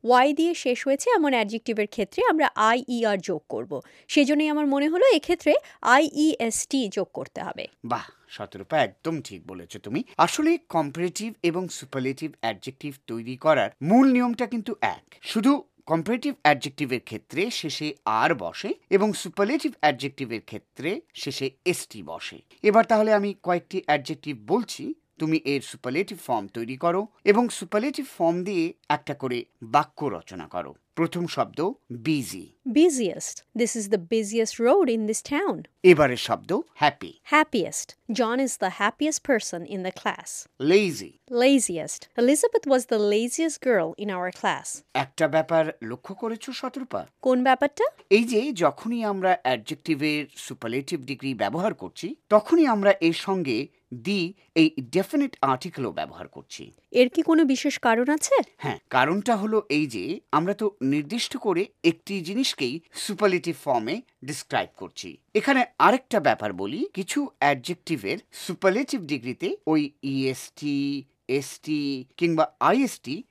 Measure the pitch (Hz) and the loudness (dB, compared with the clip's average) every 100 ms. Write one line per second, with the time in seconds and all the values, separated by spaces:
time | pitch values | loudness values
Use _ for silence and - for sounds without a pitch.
0 | 233 247 269 294 330 339 254 247 277 277 | 6 6 6 4 0 0 -2 -2 0 0
1 | 480 440 294 247 202 226 - 220 208 - | 2 2 4 2 0 -4 -4 -2 -2 -4
2 | 196 - 480 311 269 - 214 247 - 240 | -4 0 2 4 2 4 2 2 0 0
3 | 226 202 - 160 _ 110 127 139 - _ | 0 0 -2 -6 _ -8 -8 -10 -12 _
4 | - 302 269 294 311 302 294 277 294 349 | 0 2 4 2 2 0 0 2 0 4
5 | 539 339 - 349 302 554 - - - 269 | 4 4 2 0 2 2 0 -4 4 4
6 | 320 285 311 - 233 - - 269 214 202 | 4 2 0 2 -2 -4 -2 -2 -2 -4
7 | 180 - - - - - - _ 117 120 | -6 -8 -12 -10 -12 -10 -14 _ -6 -6
8 | - _ _ - 104 95 98 156 110 _ | -8 _ _ -14 -14 -14 -2 0 0 _
9 | 160 160 - 92 82 92 85 104 104 127 | -6 -6 -8 -16 -14 -16 -16 -16 -6 -6
10 | - - 165 - 311 339 _ 165 143 165 | -6 2 2 2 0 0 _ -4 -4 -4
11 | 180 - 220 208 170 170 180 - 135 135 | -6 -6 -10 -4 -2 -2 -6 -10 -10 -6
12 | 131 135 156 - 113 110 - 131 147 135 | -4 -6 -10 -6 -6 -6 -14 -12 -14 -14
13 | - 113 117 127 160 143 104 _ 147 233 | -10 -10 -8 -2 2 4 2 _ 4 6
14 | 269 247 247 233 240 233 214 - - - | 6 4 2 -2 -4 -4 -6 -4 -4 -4
15 | _ - - 220 233 285 - _ - 165 | _ -18 -6 0 2 2 -2 _ -2 -2
16 | 160 247 285 - 151 139 143 - 139 120 | 0 -2 -4 2 2 2 -2 -6 -4 -4
17 | - 107 _ 135 226 - 160 - 151 - | -4 -12 _ -4 -4 -4 -8 -6 -8 -6
18 | - 110 147 165 85 - 214 415 _ 190 | -2 2 2 0 -4 -8 -8 -10 _ 2
19 | 214 180 185 - 202 294 311 - 151 131 | 2 -2 -8 -2 0 0 -4 0 0 0
20 | 139 - 127 113 - 107 _ - 143 254 | -8 -8 -8 -8 -10 -16 _ -8 -6 -6
21 | _ - - - 135 _ 180 165 - 110 | _ -10 -10 -6 -6 _ -4 -4 -8 -14
22 | 76 80 - - _ _ 208 214 - 220 | -14 -14 -14 -16 _ _ 4 4 4 2
23 | 214 208 202 196 175 175 - 190 - 151 | 4 4 2 -4 -2 -2 -2 -6 0 0
24 | 131 139 147 123 104 208 226 - 226 320 | 0 -10 -8 -10 -2 -2 -2 -10 -10 -12
25 | _ _ 156 160 139 139 - - 127 143 | _ _ -2 0 0 -4 -4 -10 -6 -4
26 | 196 175 - 117 98 - 113 131 170 180 | -4 -8 -4 -4 -4 -10 -8 -2 -2 0
27 | 214 _ 202 208 240 - 175 214 269 285 | -4 _ 4 4 2 -4 -4 -2 -2 -6
28 | 269 - 170 175 185 185 165 - _ 147 | -10 -2 0 0 -2 -2 -2 -6 _ -4
29 | - 139 131 123 - _ 113 143 151 - | -2 -8 -4 -6 -8 _ 0 2 2 -6
30 | 143 87 - 90 76 90 71 73 _ - | -6 -6 -10 -16 -8 -8 -8 -14 _ -4
31 | 165 175 175 - 113 - 180 269 _ 120 | -2 -2 -4 -4 -4 -2 -4 -4 _ -6
32 | 120 151 101 92 - _ 262 220 339 269 | -2 -2 -4 -12 -16 _ 0 4 4 4
33 | 196 156 - - _ 220 233 233 196 202 | -4 -4 -12 -14 _ -4 -2 -2 -2 -2
34 | 170 226 202 226 220 - 233 381 285 226 | 0 -2 0 -2 -2 0 2 4 2 0
35 | 214 220 - 285 392 170 165 _ 185 151 | -2 -4 -4 -4 -2 -4 -10 _ 6 8
36 | 139 123 - 101 101 202 - - 147 - | 6 2 -4 -4 -2 -4 -4 0 0 0
37 | 85 - - 294 311 233 - - - _ | -16 -16 0 2 2 -2 -4 -6 -12 _
38 | - 220 226 247 262 - 190 - 202 - | -8 -2 0 0 -2 -2 -6 0 -2 0
39 | 302 302 - 233 - 175 175 196 185 - | -4 -2 0 0 0 -10 -8 -6 -8 -6
40 | 220 - - - - _ 139 196 196 117 | -6 -6 -12 -16 -16 _ 4 6 4 -2
41 | 87 _ _ 240 254 277 - 170 - - | -10 _ _ 2 4 4 2 -6 -8 -12
42 | - - 240 302 480 453 294 262 233 220 | -8 0 2 4 2 0 2 0 2 0
43 | 208 208 240 - 330 - 262 214 165 - | 2 0 0 -2 -2 -2 0 0 0 -6
44 | 208 185 180 - 202 143 - - _ 127 | -8 -6 -6 -4 -4 -4 -8 -14 _ -6
45 | 135 - 156 156 156 165 160 - 113 - | -4 0 2 2 2 2 0 -4 -10 -10
46 | - 190 226 226 - 247 254 262 254 - | -12 -8 -8 -8 -10 -10 -10 -10 -8 -8
47 | - _ 254 254 254 262 285 - 523 _ | -8 _ 0 2 4 4 2 0 -4 _
48 | _ 208 233 220 285 202 160 - 220 240 | _ 4 6 0 0 2 0 0 -6 -4
49 | 214 196 185 180 131 123 107 156 - 143 | -2 0 2 2 0 -2 -4 -10 -4 -2
50 | 151 151 147 - - 139 113 123 139 165 | 0 -2 -6 -14 -16 -10 -6 -6 -4 -8
51 | 127 135 135 117 101 151 208 165 92 - | -8 -8 -6 -2 -2 0 -2 -4 -12 -10
52 | 175 311 _ 214 214 339 294 214 196 190 | -12 -12 _ 4 6 4 6 4 4 6
53 | 165 165 - 190 139 110 143 _ _ 123 | 2 2 -2 -2 0 -2 -4 _ _ -10
54 | 117 202 170 - _ 165 156 - 117 170 | -2 -2 -2 -6 _ 4 4 2 -2 -2
55 | 190 302 285 - 135 131 180 139 117 78 | 0 0 -2 0 0 0 -4 -6 -6 -4
56 | 73 - 73 - - - - _ _ 240 | -8 -10 -16 -18 -18 -18 -18 _ _ 4
57 | 254 - 320 320 294 262 285 - 240 226 | 4 4 2 4 4 2 -2 0 0 2
58 | 254 302 - 539 - _ 147 101 _ 127 | 2 -2 2 2 0 _ -8 -8 _ 2
59 | 135 196 202 220 214 214 - 147 151 110 | 2 2 0 0 2 -2 0 -2 -2 -6
60 | 104 196 _ 147 175 202 214 - 135 147 | -6 -8 _ 0 0 -2 -2 -2 -2 -2
61 | 147 233 - 262 214 170 202 _ 170 165 | -2 -6 -6 -4 -2 0 -2 _ 0 0
62 | - 196 160 208 269 - 127 156 _ - | -6 -6 -2 -2 -2 -2 -4 -4 _ -12
63 | - 190 208 180 170 151 - 120 110 202 | -8 0 2 2 -2 -6 -2 -2 -2 -6
64 | _ _ 131 147 - 123 87 - 92 - | _ _ -12 -10 -4 -4 -4 -10 -16 -14
65 | 92 - _ 214 277 262 - - 165 254 | -16 -16 _ -2 2 2 0 4 4 4
66 | _ 214 139 110 104 90 101 165 381 - | _ 0 2 2 -2 -4 -6 -6 -6 -8
67 | 185 294 277 _ 143 135 120 170 - 151 | -6 -6 -6 _ 0 0 -4 -10 -6 -4
68 | 98 175 _ - - 170 196 202 277 254 | -4 -6 _ -16 -12 0 0 0 -2 -6
69 | 151 139 120 117 196 392 - 156 143 _ | -4 -6 -6 -6 -6 -6 0 0 0 _
70 | 139 135 131 131 - - 147 139 143 143 | -6 -2 -2 -4 -14 -10 -6 -4 -4 -6
71 | 131 _ - 135 135 - 151 151 143 135 | -12 _ -4 -4 -4 -14 -6 -4 -4 -6
72 | 127 - 170 160 151 _ 139 233 269 - | -10 -4 0 2 0 _ 2 4 0 -4
73 | - 165 - | -10 -10 -10